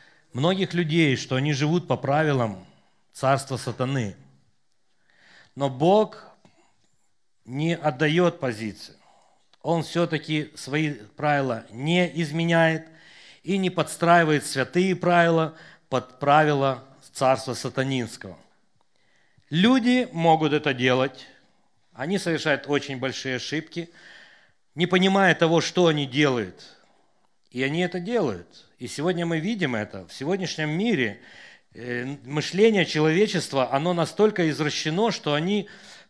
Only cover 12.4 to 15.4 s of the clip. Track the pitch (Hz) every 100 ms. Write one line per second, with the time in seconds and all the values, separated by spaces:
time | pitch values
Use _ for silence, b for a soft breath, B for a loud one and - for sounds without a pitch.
12.4 | 165 165 160 160 - B B B B B
13.4 | - 196 185 180 147 - 170 175 160 147
14.4 | - 135 127 180 190 175 175 175 170 165